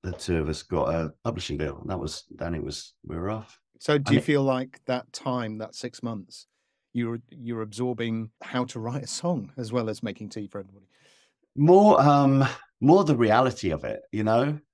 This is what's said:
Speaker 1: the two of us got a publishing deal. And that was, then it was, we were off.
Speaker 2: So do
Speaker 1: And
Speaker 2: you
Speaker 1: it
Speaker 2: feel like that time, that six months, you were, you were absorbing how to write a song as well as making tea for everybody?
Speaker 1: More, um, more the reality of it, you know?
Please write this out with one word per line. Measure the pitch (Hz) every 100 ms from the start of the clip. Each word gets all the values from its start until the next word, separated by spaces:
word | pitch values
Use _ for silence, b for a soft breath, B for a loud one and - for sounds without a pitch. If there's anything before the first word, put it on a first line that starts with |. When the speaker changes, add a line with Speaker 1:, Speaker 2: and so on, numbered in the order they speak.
Speaker 1:
the | 92
two | 90 - 85
of | 76
us | 76
got | - 85 69
a | 82 80 -
publishing | - - - 73
deal. | 76 73
And | -
that | 95
was, | 80 - - -
then | 85
it | 82
was, | - 73 - _
we | - 82
were | 95
off. | 110 110 _ _ _
Speaker 2:
So | - 147
do | 139
Speaker 1:
And | 139
Speaker 2:
you |
Speaker 1:
it |
Speaker 2:
feel | - 143
like | 135 127 131 - -
that | 123 123
time, | - - 123 113 107
that | 110 -
six | 127 120
months, | 120 110 87 - - _ _ _ _
you | 120 117
were, | 117 _
you | 147 117 117
were |
absorbing | 107 104 123 117 117 113 110 _
how | - 127 123
to | 123
write | 110 143
a | 120
song | - 175 170 98 -
as | 113
well | 123 110
as | 107
making | 110 101 104
tea | - 101
for | 104
everybody? | 98 98 _ _ _ _ _ _ _ -
Speaker 1:
More, | 151 185 208 -
um, | 143 143 139 135 131 B B _
more | 127 180
the | 160 131
reality | 117 110 127 - 95
of | 76
it, | 55 50 -
you | 104
know? | 107 113 135 151 _